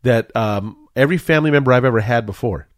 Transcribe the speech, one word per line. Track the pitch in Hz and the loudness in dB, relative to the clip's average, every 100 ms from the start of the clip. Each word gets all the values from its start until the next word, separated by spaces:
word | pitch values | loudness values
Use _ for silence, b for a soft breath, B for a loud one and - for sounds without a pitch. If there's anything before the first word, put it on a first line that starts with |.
that, | 127 117 110 110 | 2 0 0 -4
um, | 110 104 104 - _ - | -2 -4 -6 -14 _ -2
every | 139 175 | 0 0
family | - 156 151 | 0 0 2
member | 143 131 | 2 4
I've | 123 131 | 2 2
ever | 113 | 0
had | 107 120 107 | 0 -2 -2
before | 92 123 82 - | -6 -6 -6 -10